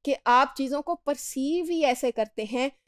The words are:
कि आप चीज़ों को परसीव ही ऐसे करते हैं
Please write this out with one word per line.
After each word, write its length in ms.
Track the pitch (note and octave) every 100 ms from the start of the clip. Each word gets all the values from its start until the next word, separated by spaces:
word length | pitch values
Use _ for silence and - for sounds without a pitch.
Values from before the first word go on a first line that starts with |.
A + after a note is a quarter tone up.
| -
कि 100 | C#4 -
आप 260 | B3 C4+ -
चीज़ों 240 | C4+ C#4+
को 140 | D4 D4
परसीव 760 | - - - C4+ C#4 E4+ E4
ही 120 | E4+
ऐसे 280 | C#4+ B3 B3+
करते 340 | A#3 G#3+ - G#3+
हैं 260 | B3 C4+ -